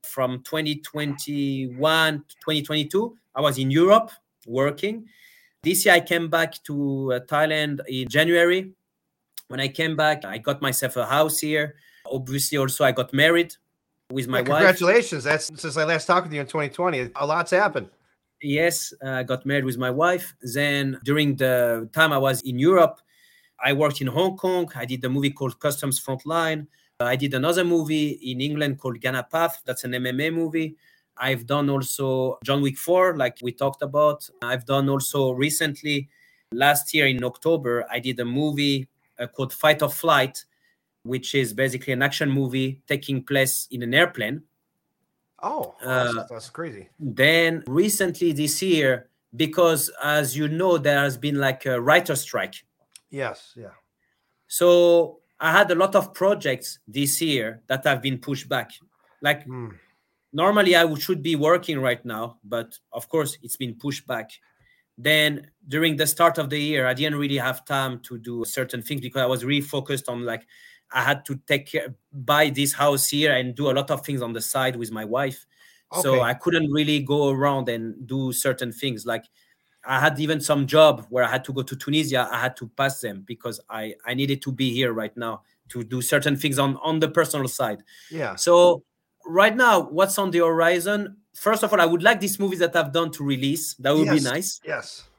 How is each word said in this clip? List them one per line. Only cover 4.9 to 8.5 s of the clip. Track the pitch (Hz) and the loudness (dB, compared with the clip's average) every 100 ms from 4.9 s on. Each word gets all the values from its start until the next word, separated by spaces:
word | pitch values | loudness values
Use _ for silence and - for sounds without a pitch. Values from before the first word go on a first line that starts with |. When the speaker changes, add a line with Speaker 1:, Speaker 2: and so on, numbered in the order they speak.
| 226 214 _ - _ _ _ | -6 -12 _ -20 _ _ _
Speaker 1:
This | 160 180 202 | -2 2 6
year | |
I | 175 | 4
came | 165 170 165 | 4 -2 0
back | 165 165 - | 0 -2 -4
to, | - 143 143 135 135 | -8 -4 -2 -2 -2
uh, | 123 | -2
Thailand | 127 151 156 156 151 143 - | -2 0 2 0 -2 -4 -6
in | 131 123 | -6 -2
January. | 139 165 170 175 | 0 4 4 4